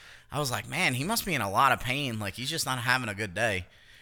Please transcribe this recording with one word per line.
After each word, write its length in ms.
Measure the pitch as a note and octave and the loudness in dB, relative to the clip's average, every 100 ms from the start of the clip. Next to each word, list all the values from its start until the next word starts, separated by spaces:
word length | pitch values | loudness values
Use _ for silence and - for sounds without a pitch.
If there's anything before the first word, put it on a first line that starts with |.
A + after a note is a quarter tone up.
| - - - | -20 -20 -10
I 80 | C#3 | -4
was 140 | C#3+ | -2
like, 160 | A2+ A#2+ | -2 -4
"Man, 260 | C3+ F3+ | 0 0
he 80 | B2 | 0
must 220 | D#3 A3+ - | -2 -2 0
be 80 | |
in 60 | D3+ | -2
a 80 | G2+ | 0
lot 220 | G2+ C3+ | 4 6
of 80 | A2+ | 4
pain. 400 | B2+ C3 C#3+ A2 | 0 -2 -2 -4
Like, 140 | G2+ | -6
he's 140 | F#2+ C3 | -6 -6
just 160 | D#3+ | -4
not 140 | C#3+ C3 | -2 -2
having 300 | A#2+ B2+ A#2+ | 2 2 2
a 60 | |
good 200 | G2+ G#2+ | -4 -4
day." 320 | F2+ A#2 F#2+ F2+ - - - | 0 2 0 -4 -16 -20 -20